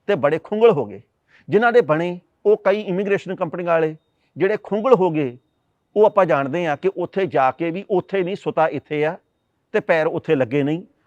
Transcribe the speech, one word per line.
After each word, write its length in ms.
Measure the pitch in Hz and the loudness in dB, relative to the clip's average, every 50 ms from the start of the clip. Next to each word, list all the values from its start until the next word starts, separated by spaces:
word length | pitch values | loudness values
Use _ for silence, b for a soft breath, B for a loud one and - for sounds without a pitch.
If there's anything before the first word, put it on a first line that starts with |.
| _ | _
ਤੇ 80 | - 202 | -2 -2
ਬੜੇ 240 | 147 123 143 156 160 - | 0 0 0 0 -2 -4
ਖੁੰਗਲ 260 | - 208 214 226 233 | -4 0 4 4 4
ਹੋ 160 | 185 147 117 | 4 4 -2
ਗਏ। 160 | 104 95 107 - _ _ _ _ b b b b b | -6 -8 -16 -20 _ _ _ _ b b b b b
ਜਿਨ੍ਹਾਂ 240 | 143 208 240 233 | 0 2 2 4
ਦੇ 80 | 233 247 | 4 4
ਬਣੇ 400 | 180 135 151 156 170 180 180 180 _ _ _ _ - | 2 2 0 0 -2 -4 -6 -10 _ _ _ _ 0
ਉਹ 100 | 208 214 | 2 2
ਕਈ 240 | 208 - 196 196 214 | 2 2 0 0 0
ਇਮੀਗ੍ਰੇਸ਼ਨ 540 | 214 208 175 185 208 196 196 185 - 180 190 | -2 -4 -4 -4 -2 -2 -2 -2 -4 -6 -8
ਕੰਪਨੀਆਂ 340 | - 180 156 185 175 180 170 | -6 -6 -6 -6 -6 -2 0
ਵਾਲੇ, 280 | 165 165 160 156 156 - _ _ _ _ _ _ - | 0 0 0 -2 -4 -8 _ _ _ _ _ _ -6
ਜਿਹੜੇ 200 | 131 175 196 214 - | -2 -2 -2 -2 -2
ਖੁੰਗਲ 320 | - - 196 220 208 262 247 | -6 -6 -4 0 2 4 4
ਹੋ 160 | 175 185 175 | 4 4 2
ਗਏ, 280 | 156 156 143 123 120 120 _ _ _ _ _ _ _ _ _ _ - | 0 -2 -4 -4 -6 -12 _ _ _ _ _ _ _ _ _ _ 2
ਉਹ 100 | 208 214 | 4 4
ਆਪਾਂ 200 | 208 208 196 185 | 4 4 4 2
ਜਾਣਦੇ 400 | 160 156 143 139 131 143 175 175 | 2 2 0 0 -2 -2 -4 -2
ਹਾਂ 100 | 160 143 | -2 -4
ਕਿ 140 | - - 190 - | -2 -4 -4 -4
ਉੱਥੇ 300 | 175 175 - - 190 196 | -4 -8 -6 -4 -4 -4
ਜਾ 240 | 147 147 143 131 131 | -2 0 0 0 0
ਕੇ 200 | - - 165 170 | 0 -2 -4 -6
ਵੀ 140 | 160 190 202 - | -6 -6 -6 -2
ਉੱਥੇ 320 | 208 180 - - 196 196 | -2 -2 -2 -2 -4 -4
ਨਹੀਂ 140 | 180 175 208 | -4 -4 -6
ਸੁਤਾ 320 | - - 160 - 165 156 160 | -6 -6 -4 0 0 0 0
ਇੱਥੇ 380 | 156 135 - - 151 147 143 | -2 -6 -8 -6 -4 -2 -2
ਆ 120 | 156 180 - _ _ _ _ _ _ _ _ _ _ | -2 -4 -8 _ _ _ _ _ _ _ _ _ _
ਤੇ 80 | - 214 | -6 -4
ਪੈਰ 260 | 202 - 170 160 156 | 0 0 0 2 0
ਉੱਥੇ 280 | 165 165 160 - - 156 | 0 -2 -4 -2 0 0
ਲੱਗੇ 280 | 135 127 107 131 147 | 0 0 0 0 -2
ਨਹੀਂ। 200 | 135 143 160 175 196 - _ _ _ | -2 -2 -2 -6 -8 -12 _ _ _